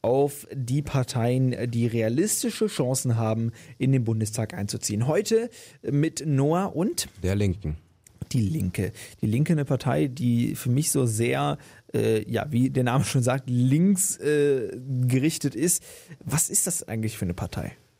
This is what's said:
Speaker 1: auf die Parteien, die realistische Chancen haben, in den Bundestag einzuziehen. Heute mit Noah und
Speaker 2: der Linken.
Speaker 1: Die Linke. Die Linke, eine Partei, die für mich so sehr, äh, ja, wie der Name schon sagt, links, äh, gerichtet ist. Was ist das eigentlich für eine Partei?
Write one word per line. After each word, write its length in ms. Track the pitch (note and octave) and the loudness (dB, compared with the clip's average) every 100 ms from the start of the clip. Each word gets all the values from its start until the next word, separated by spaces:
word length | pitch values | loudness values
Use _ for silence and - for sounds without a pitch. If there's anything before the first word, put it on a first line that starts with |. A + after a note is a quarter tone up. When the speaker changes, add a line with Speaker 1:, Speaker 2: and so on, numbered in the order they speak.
Speaker 1:
auf 460 | A2 C3 C#3+ C#3+ - | 2 2 2 -2 -12
die 280 | C#3 A#2+ C#3 | -8 -2 -2
Parteien, 880 | D3 C#3 B2 B2 A#2 B2+ C3 B2 - | 0 -2 0 0 2 2 2 0 -2
die 160 | A#2 A#2 | 0 0
realistische 800 | A2+ A2 B2 G#3 - B3 - G#3+ | 2 0 2 0 0 -2 0 -2
Chancen 500 | - B2+ C3 B2+ A2+ | 0 -2 0 0 0
haben, 340 | A2 A2 A2+ - - - | 2 0 -2 -6 -20 -2
in 140 | C3 | 2
den 140 | C3+ A2+ | 2 2
Bundestag 480 | A2 G#2+ G#2+ A2 | 0 -2 -2 -4
einzuziehen. 520 | F3+ G2+ - - G#2+ B2+ | -4 -6 -6 -4 -2 2
Heute 440 | D#3+ G#3+ A3+ A#3 - - - | 0 2 0 0 -10 -20 -10
mit 440 | - C#3+ D#3+ D#3+ D#3+ | -2 0 0 -2 -2
Noah 480 | C3+ C#3+ E3+ G3 | 2 2 2 0
und 360 | - G3+ F4 - - | -2 -2 -2 -8 -4
Speaker 2:
der 120 | F2+ G2+ | -2 2
Linken. 400 | G2+ F2 D2+ D2+ _ _ - _ - | 0 0 -4 -8 _ _ -20 _ -4
Speaker 1:
Die 80 | B2+ | 0
Linke. 540 | G2+ D#3+ F#2 - F#2 - - - | 0 0 -2 -2 -4 -6 -20 -6
Die 80 | A2 | -2
Linke, 240 | A2+ D#3 | 0 2
eine 140 | D#3+ C#3 | 0 0
Partei, 420 | C3+ C3 C#3 D3 | -2 0 0 -2
die 480 | B2 A#2+ A#2 A#2+ - | 0 0 2 0 -2
für 140 | B2 | 0
mich 220 | B2 D#3 | 0 2
so 140 | C#3+ B2 | 0 0
sehr, 520 | G#2+ A#2 C3 C#3+ C#3+ - - - | 2 0 2 0 -4 -10 -20 -6
äh, 300 | - A2 A2 G#2 | 0 2 2 0
ja, 140 | A2+ D3+ | -4 0
wie 200 | A#2+ C3 | 0 2
der 160 | C3 B2 | 2 2
Name 180 | B2+ | 2
schon 180 | - C#3 | 2 0
sagt, 280 | A#2+ C3+ B2+ | 2 0 0
links, 680 | B2 B2+ D3 F#3+ F#3+ - - | 2 4 4 4 4 0 -2
äh, 640 | C3+ D3+ C#3+ C3+ G#2 G#2+ C3 B2+ | 0 2 4 2 -2 -8 -6 0
gerichtet 540 | B2+ B2+ D3 D#3+ C#3+ A#2 | 2 4 2 0 -4 0
ist. 280 | E3+ - - - - D#3 | 0 0 -4 -20 -20 -14
Was 260 | D3+ C#3+ - | -4 -2 0
ist 180 | - - | 0 0
das 200 | - - | -4 -6
eigentlich 300 | A2+ A2 - | -4 -4 -4
für 80 | F#2 | -4
eine 80 | |
Partei? 420 | F2 E2+ - C2+ - _ | -4 -6 -6 -8 -12 _